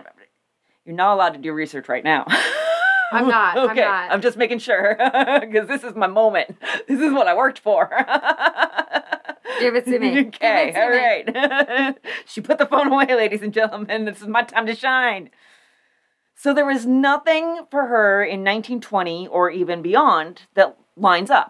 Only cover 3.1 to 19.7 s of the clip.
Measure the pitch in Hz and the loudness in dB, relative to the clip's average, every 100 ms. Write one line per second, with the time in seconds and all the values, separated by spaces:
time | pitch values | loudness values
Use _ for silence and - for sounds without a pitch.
3.1 | - 254 226 185 233 247 233 208 190 180 | 0 2 2 2 2 0 2 0 0 -2
4.1 | 196 240 214 269 233 247 190 202 214 262 | -2 -2 -2 -2 -4 -2 0 2 2 2
5.1 | 262 262 285 226 220 214 269 240 214 190 | 2 2 2 2 -2 -2 -6 -6 -4 0
6.1 | 208 220 180 - - - - - 269 302 | 2 2 2 -4 -8 -8 -8 -4 -2 0
7.1 | 277 180 190 262 262 214 180 - 233 - | 2 2 2 0 0 0 0 2 -2 0
8.1 | 277 247 - 311 - 320 - - 285 - | 0 0 0 -2 0 -2 -4 -6 -6 -6
9.1 | - - - 480 - 247 240 247 247 254 | -10 -10 -14 -12 -2 0 0 0 0 0
10.1 | 277 226 - 226 196 147 170 240 247 240 | 0 -2 -2 0 2 0 0 2 2 2
11.1 | 190 - 254 285 269 285 254 269 269 - | 0 -2 -4 -2 -2 -2 -2 -2 -6 -12
12.1 | - - 220 233 302 294 294 277 277 262 | -14 -12 -10 -4 -2 0 0 2 2 2
13.1 | 240 214 208 208 220 214 208 208 220 214 | 0 0 -2 -4 -2 -2 -4 -6 -6 -6
14.1 | 202 208 226 247 226 220 220 262 262 240 | -8 -4 -2 0 -2 -2 -4 0 0 0
15.1 | 196 151 _ _ _ _ _ _ _ _ | -2 -10 _ _ _ _ _ _ _ _
16.1 | _ _ - 285 285 277 262 240 262 277 | _ _ -4 0 2 2 0 2 2 4
17.1 | 285 320 320 330 339 - 285 247 233 208 | 2 2 0 -2 -6 -4 -4 0 2 2
18.1 | 196 185 196 196 220 220 240 - 196 175 | 2 0 -2 -2 -2 -4 -10 -4 -2 -2
19.1 | 170 185 175 175 180 170 | -6 -4 0 2 0 -4